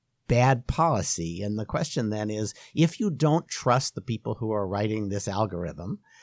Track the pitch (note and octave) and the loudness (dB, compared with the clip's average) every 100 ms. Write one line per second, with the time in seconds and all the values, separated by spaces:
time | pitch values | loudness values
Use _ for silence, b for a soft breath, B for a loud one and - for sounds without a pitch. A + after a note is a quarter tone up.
0 | _ _ - A#2+ B2+ B2+ - - E3 A#2+ | _ _ 0 4 6 4 0 2 2 2
1 | - - E2+ E2+ G2+ G#2+ G#2+ - - - | 0 -2 -4 -4 -4 -4 -2 -2 -2 -2
2 | A2+ G#2+ G#2+ G#2+ G#2+ - B B E3 - | -2 -2 -2 -2 -4 -6 B B 2 2
3 | G#3 C#3 D3+ D#3+ - - B2+ B2 - - | -2 2 2 2 0 -4 2 2 0 -6
4 | - A2+ - A2 A2 G#2+ F#2+ G2+ G#2+ A2 | -6 -6 -4 -4 -2 -2 0 0 0 -2
5 | G2+ G2+ - F#2+ G#2+ F2 E2+ C#2+ F2+ G3+ | -2 -4 -2 -2 -2 -2 -6 -6 -8 -8
6 | _ b | _ b